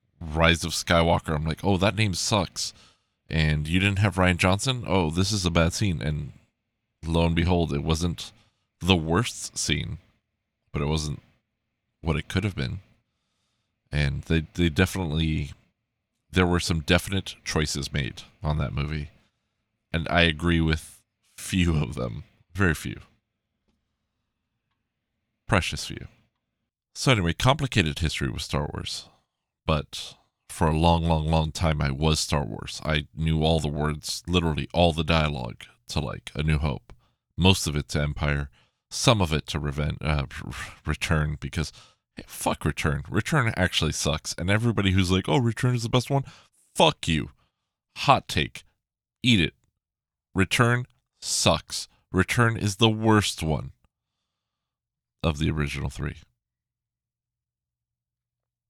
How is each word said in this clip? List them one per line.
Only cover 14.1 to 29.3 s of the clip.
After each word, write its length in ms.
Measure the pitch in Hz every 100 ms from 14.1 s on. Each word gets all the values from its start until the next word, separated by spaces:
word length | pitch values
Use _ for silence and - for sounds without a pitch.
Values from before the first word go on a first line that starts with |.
| 69
they, 240 | - 82 76
they 140 | - 87
definitely, 840 | 73 90 95 85 78 80 78 69 - _ _ _ _ _ _ _
there 160 | 92 87
were 140 | 87
some 200 | - 85
definite 560 | - 90 - 98 - -
choices 480 | - 82 76 76 67
made 300 | 73 64 - - _
on 160 | 76 76
that 140 | 67
movie. 380 | 62 71 76 73 - _ _ _ _ _ _ _
And 140 | 85 80
I 140 | 85
agree 380 | 85 78 85 85
with 400 | 80 80 - - _ _ _ -
few 460 | - 95 85 78
of 120 | 62
them. 300 | 64 60 55 - _ _
Very 200 | 92 95
few. 260 | 76 64 53 - _ _ _ _ _ _ _ _ _ _ _ _ _ _ _ _ _ _ _ _ _ _ _ -
Precious 400 | 101 - - -
few. 200 | - - _ _ _ _ _ _ _ _
So 180 | - 143
anyway, 200 | 113 85
complicated 680 | - 123 156 139 113 80 69
history 280 | 78 - 67
with 140 | 58
Star 260 | - 71 73
Wars. 340 | - - - - _ _